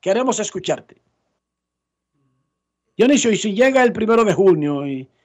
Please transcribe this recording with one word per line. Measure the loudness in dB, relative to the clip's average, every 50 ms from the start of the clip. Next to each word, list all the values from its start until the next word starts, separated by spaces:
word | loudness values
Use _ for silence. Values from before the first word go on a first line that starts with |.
Queremos | -4 -2 -2 0 0 -2 -2 -4
escucharte. | -6 -8 -8 -8 -6 -6 -6 -6 -8 _ _ _ _ _ _ _ _ _ _ _ _ _ _ _ _ _ _ _ _ _ _ _ _ _ _ _ _ _ _ _ _ _ _ _ _ _ _ _ _ _ _
Dionisio, | 0 2 2 2 2 2 0
¿y | -2
si | -2 -2 -4
llega | 0 0 0 2 2 2
el | 2 2
primero | 0 -2 -2 0 2 2 2
de | 2
junio | 2 2 4 4 4 2 0 -4 -4 -6 -6
y, | -8 -10 -10 -12 -16 _ _